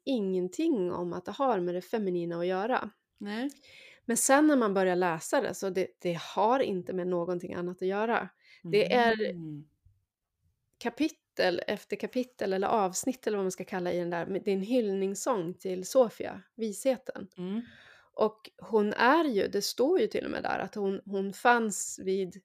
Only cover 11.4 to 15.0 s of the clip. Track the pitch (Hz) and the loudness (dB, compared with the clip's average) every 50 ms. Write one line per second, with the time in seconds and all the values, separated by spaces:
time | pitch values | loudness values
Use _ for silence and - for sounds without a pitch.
11.4 | 185 185 - - - - 208 196 - - 208 202 - 214 - 254 247 247 _ - | 0 2 0 0 -2 -4 -4 -6 -6 -8 -8 -6 -6 -4 -2 -2 -4 -4 _ -6
12.4 | 220 196 185 190 196 - 226 226 196 180 185 - - 269 254 - - - 214 202 | -4 -2 -2 0 0 2 2 2 2 0 -2 -2 -4 -4 -4 -2 -2 -2 0 0
13.4 | 196 185 180 - 185 - - 185 175 180 175 175 175 170 175 170 165 - 196 180 | 0 -2 -4 -6 -8 -8 -6 -4 -2 -2 -2 -2 -2 -2 -2 -4 -4 -4 -4 -4
14.4 | - 208 196 190 190 208 254 254 226 202 196 196 | 0 0 0 0 0 0 0 2 2 2 0 0